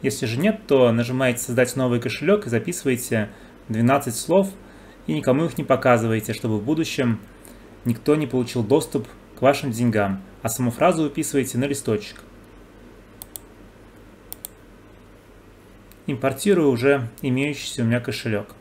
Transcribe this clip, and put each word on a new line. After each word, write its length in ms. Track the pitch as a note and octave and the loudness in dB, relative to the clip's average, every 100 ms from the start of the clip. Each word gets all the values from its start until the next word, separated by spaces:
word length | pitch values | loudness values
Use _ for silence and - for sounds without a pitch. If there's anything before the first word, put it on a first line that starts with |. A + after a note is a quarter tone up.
Если 240 | C#3+ - A#2+ | -2 -2 -4
же 140 | A#2 | 0
нет, 260 | F#3+ G#3+ - | 0 -2 2
то 240 | C#3 B2 | 4 6
нажимаете 480 | A2+ A#2+ B2+ C3 A#2+ | 4 0 0 0 0
"Создать 380 | - A#2+ B2 C#3 | -2 0 0 2
новый 240 | B2+ A#2+ | 0 0
кошелек" 460 | A#2+ - D3+ G#3 G3+ | -2 -4 2 0 2
и 40 | |
записываете 800 | A2+ C3+ F3 C#3+ A#2+ - A2+ G#2+ - - - - | -2 -2 -4 -2 -2 -2 -2 -4 -8 -20 -20 -8
двенадцать 480 | A2+ A#2 C#3 C3 A#2 | 0 2 2 0 -8
слов 340 | - F3 G3 - - - - - - | 2 2 2 -4 -20 -20 -20 -16 -6
и 80 | |
никому 300 | D#3 C3+ C3 | -4 0 2
их 120 | E3 - | 0 -4
не 80 | |
показываете, 680 | D3 B2+ B2+ A#2+ A2+ A2+ - | 0 0 4 4 4 -2 -2
чтобы 260 | G#2+ A#2 G#2+ | -6 -2 -2
в 60 | |
будущем 560 | G#2+ D3+ D#3 - B2+ A2 - - - - - - | -2 -2 -2 -2 -2 -2 -6 -20 -20 -20 -20 -10
никто 320 | - A#2 - D3+ | -4 -2 2 0
не 100 | D3 | 2
получил 380 | B2+ A#2+ B2+ | -2 -2 -4
доступ 420 | G#2 C#3+ - C#3 - - - - | 2 2 2 -6 -6 -16 -20 0
к 40 | |
вашим 280 | C3 C#3 D3 | 2 2 -2
деньгам, 500 | A2+ A#2+ G#2+ G2+ F#2+ - - | 0 0 2 0 -4 -10 -8
а 60 | - | -6
саму 240 | - B2 | -2 -4
фразу 320 | A#2 E3+ D#3+ | 2 2 2
выписываете 540 | D3+ C#3 D3+ C#3+ B2 A#2+ | -2 -2 -2 -2 -2 -2
на 60 | |
листочек. 580 | C#3 C#3 - G#2+ - - - - - - - - - - - - - - - - - - - - - - - - - - - - - - - - - - - - - - - - - | -2 -4 -2 -4 -4 -18 -20 -20 -20 -20 -20 -20 -20 -20 -20 -20 -18 -18 -18 -20 -20 -20 -20 -20 -20 -20 -20 -18 -18 -20 -20 -20 -20 -20 -20 -20 -20 -20 -20 -20 -20 -20 -20 -14 -8
Импортирую 640 | C#3 C3+ C3 G#3 F#3 D3 | -2 -2 0 2 4 4
уже 380 | A#2+ C3 C#3 A#2 - | 4 4 2 0 -6
имеющийся 640 | C#3+ B2+ C#3+ C#3+ - - | -2 0 -2 -4 -10 -2
у 40 | A#2 | 0
меня 120 | A#2+ | 0
кошелек. 560 | A#2+ B2 - G#2 G2+ - | -2 -6 -2 -4 -4 -16